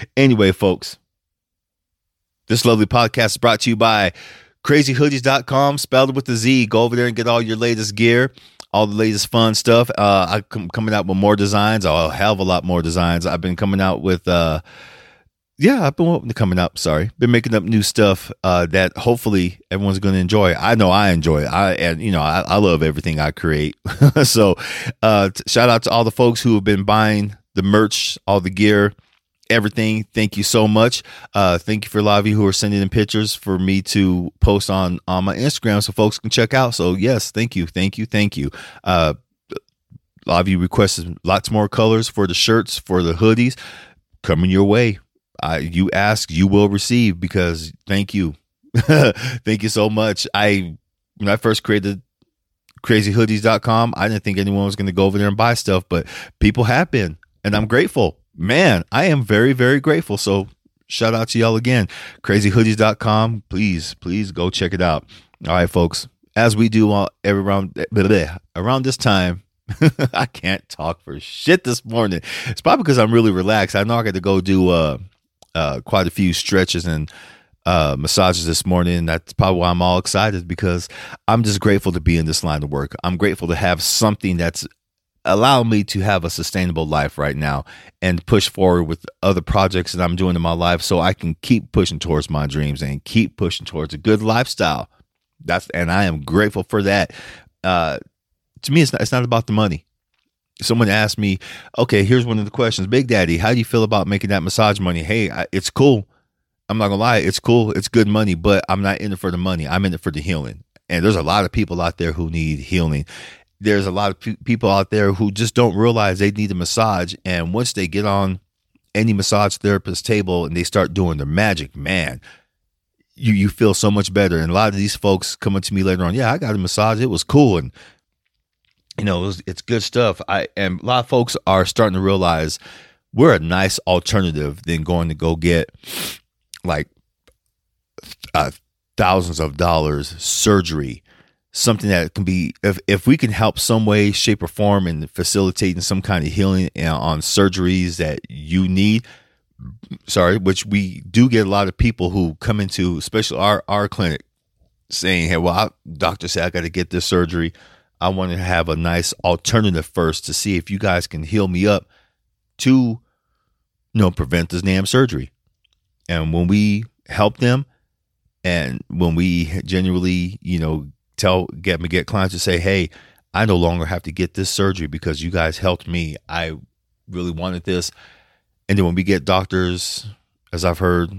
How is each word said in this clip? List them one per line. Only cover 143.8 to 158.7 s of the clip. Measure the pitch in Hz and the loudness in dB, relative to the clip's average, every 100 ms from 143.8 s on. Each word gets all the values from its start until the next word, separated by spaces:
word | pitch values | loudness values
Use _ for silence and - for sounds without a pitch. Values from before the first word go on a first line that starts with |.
| 107 | 2
way, | 104 104 | 2 2
shape, | 101 - 104 | 0 0 -2
or | 85 | -4
form | - 104 101 90 | -2 0 2 0
in | 80 78 | -4 -8
facilitating | - 87 101 95 - 98 87 | -6 -2 0 0 0 -2 -2
some | - 95 | -4 -4
kind | 101 92 76 | -2 -2 -2
of | |
healing, | 82 98 92 90 - | 0 0 0 -2 -4
uh, | 82 78 | -4 -2
on | 80 78 | -2 -4
surgeries | - - 98 95 87 92 90 85 | -2 2 2 2 0 0 0 -2
that | 78 76 - | -6 -6 -12
you | 73 76 90 92 | -14 -4 0 0
need, | 92 104 110 - - _ _ _ _ - - - - - | 2 2 2 -2 -16 _ _ _ _ -20 -20 -18 -16 -4
sorry, | 101 90 104 | 2 2 2
which | 92 92 104 | 0 -2 -2
we | 101 95 - | -2 -2 -8
do | 92 110 127 | -2 2 4
get | 113 98 | 4 2
a | |
lot | 101 95 | 0 0
of | - | 0
people | 117 - 90 | 0 0 -2
who | 98 85 78 | 0 -2 -2
come | - 107 | -4 -2
into, | 95 - 90 82 | -2 -2 -2 -4
especially | - 110 107 64 | -4 -2 -2 -2
our, | 101 101 - | 0 0 -2
our | 101 101 | -2 -2
clinic, | - 90 76 _ _ _ _ _ _ _ | -2 -4 -4 _ _ _ _ _ _ _
saying, | - 90 90 80 | -6 -2 0 0
"Hey, | 85 | 0
well, | 87 | 0
I, | 90 110 - - | 0 -2 -6 -18
doctor | 78 85 98 87 | -6 -4 -4 -6
said | 87 87 | -4 -4
I | |
gotta | 87 82 | -4 -6
get | 90 87 | -4 -4
this | 90 - | -4 0
surgery. | 90 85 85 82 - _ _ _ - | 0 0 -2 -6 -8 _ _ _ -6
I | 90 | -4
wanna | 95 92 90 | -2 -4 -4
have | 90 87 | -2 0
a | 82 | 0